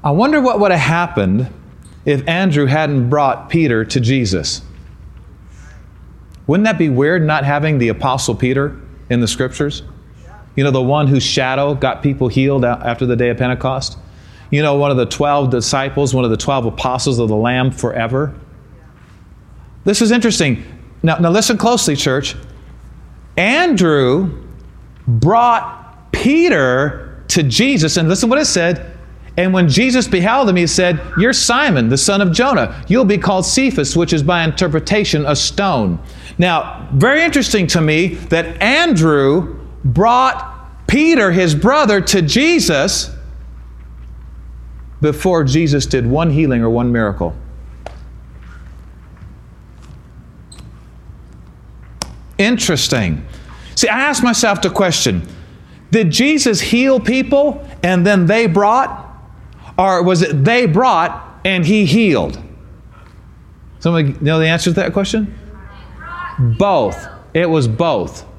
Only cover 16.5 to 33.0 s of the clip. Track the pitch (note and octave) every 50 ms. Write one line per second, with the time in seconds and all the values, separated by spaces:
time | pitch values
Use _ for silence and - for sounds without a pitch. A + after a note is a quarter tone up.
16.5 | C3+ C3+ A#2 A2+ - - - C3 B2+ B2+ - C#3+ B2+ A#2 A#2 G#2+ G#2+ G#2+ A2+ A#2+
17.5 | B2 B2+ B2+ C3 C3 - - A#2+ - A#2+ A2+ A2+ B2+ C3+ D3+ C#3+ - - - -
18.5 | - - - - - - - - - - - - - - - - - - - -
19.5 | - - - - - - - F#3+ G#3 - A#3 G#3+ A3 A3+ G#3+ A#3 - - E3+ C#3
20.5 | A#2 - - - - - - - - - - E3 D#3+ D#3+ F3 E3 E3+ G#3+ G#3 -
21.5 | A#3+ G3+ - A#3 A#3+ A3+ - - D3 C3+ - C#3+ C3 C#3 C#3 - - - - -
22.5 | - - - - - - - - - - - - - - - - - - F3+ G#3+
23.5 | B3+ D#4 F4+ F4 C#4+ F3+ F3+ E3 D3+ C#3+ C3 B2 C3 E3 F#3+ F3 C#3+ - - -
24.5 | - - - - - - - - - - - - A#2 A2+ A#2+ E3 G#3+ A#3 A#3+ B3
25.5 | A#3 A3 - - - - - - - - - - - - - A#3 D4 E4 E4+ F4+
26.5 | A#3+ D#3 C3+ B2+ B2+ C3 C#3+ D3 - - - - - - - - - F3+ D#3 C3+
27.5 | A2 D#3+ A#3 C#4 C#4+ G3+ D#3 D#3 - F3 E3 D#3 F#3 F#3+ - A3+ B3+ D4 D4+ -
28.5 | - F#3 E3 F3 F3 - - - - - - - - - - - - E3+ F3+ F#3+
29.5 | F#3 F#3 F3 D#3+ C3+ F#3 B3 C4 B3 B3+ A#3 - - F3+ F3 G#3+ A#3 C#4 C4+ G3+
30.5 | F#3 F3+ F3 D#3+ - - F3+ F3+ E3+ D3 - - - E3 G3 A#3+ C4 - - -
31.5 | A#3 B3+ D4 C#4 F3+ C3+ A#2 A2+ C3 C3+ - - G3 G3 G3+ F3+ D#3+ D#3+ A#3+ C#4
32.5 | C4 E3 A#2+ - - - - - F#3 B3